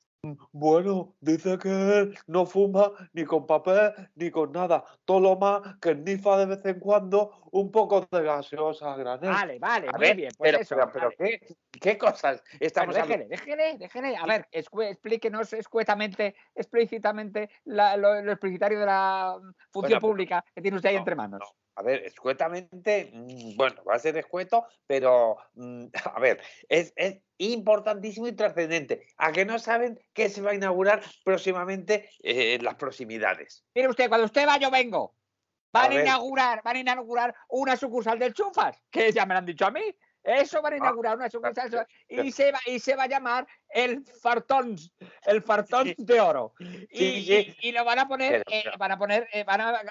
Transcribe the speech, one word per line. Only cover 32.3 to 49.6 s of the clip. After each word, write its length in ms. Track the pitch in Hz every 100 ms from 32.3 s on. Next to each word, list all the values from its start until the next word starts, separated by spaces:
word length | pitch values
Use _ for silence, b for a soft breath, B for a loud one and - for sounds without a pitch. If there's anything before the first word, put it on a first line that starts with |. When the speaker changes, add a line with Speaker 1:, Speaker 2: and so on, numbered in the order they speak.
| 120 113
Speaker 3:
en 100 | 123
las 120 | 120 -
proximidades? 840 | 139 - 113 110 101 95 - - _
Speaker 2:
Mire 140 | 247 262
usted, 200 | 240 247
cuando 160 | 226
usted 240 | 220 277 294
va, 100 | 285
yo 120 | 269
vengo. 440 | 262 247 175 104 _ _ _ _ _ _
Van 120 | 226
Speaker 3:
A 40 | 262
Speaker 2:
a 20 | 277
Speaker 3:
ver. 100 | 285
Speaker 2:
inaugurar, 560 | 262 254 269 247 226
van 120 | 226 254
a 40 |
inaugurar 540 | 254 247 226 240 240 - B
una 260 | 254 269 262
sucursal 420 | 269 240 220 220
del 140 | 247
Chufas, 500 | - 403 370 165 - _
que 220 | - 226
ya 140 | 214 190
me 80 |
lo 40 | 185
han 40 | 180
dicho 200 | 165 196
a 40 |
mí. 120 | 254 440 - _ _
Eso 360 | - 254 285 320
van 120 | 302
a 40 | 294
Speaker 3:
Ah, 20 |
Speaker 2:
inaugurar 380 | 269 233 226 226
una 140 | 247
sucursal 380 | 233 233 233 247
Speaker 3:
pero, 120 | 233 226 b b
Speaker 2:
y 80 | 247
Speaker 3:
pero 140 | 269
Speaker 2:
se 180 | - 277
va, 60 | 277 247
y 120 | 247
se 160 | - 269
va 80 |
a 40 | 262
llamar 380 | 269 254 247 247 b b
el 360 | 226 247 254
Fartón, 680 | 269 - 233 233 233 269 240 185 160 _ 180 B
el 160 | - 214
Fartón 420 | - 208 202 240 269
Speaker 3:
Sí. 80 | -
Speaker 2:
de 220 | 226 240
Oro. 340 | 185 139 110 -
Y, 400 | 180 180 - -
Speaker 3:
Sí, 260 | 190 202
sí. 320 | 185 208 202 -
Speaker 2:
y, 80 | 233
y 40 |
lo 120 | 233
van 160 | 240 240
a 80 | 269
poner, 340 | 262 262 233
Speaker 3:
Pero, 140 | 208 214
Speaker 2:
eh, 40 |
Speaker 3:
pero 120 | 214 190
Speaker 2:
van 120 | 196
a 60 | 185
poner, 300 | 202 214 226
eh, 120 | 208
van 160 | 196 202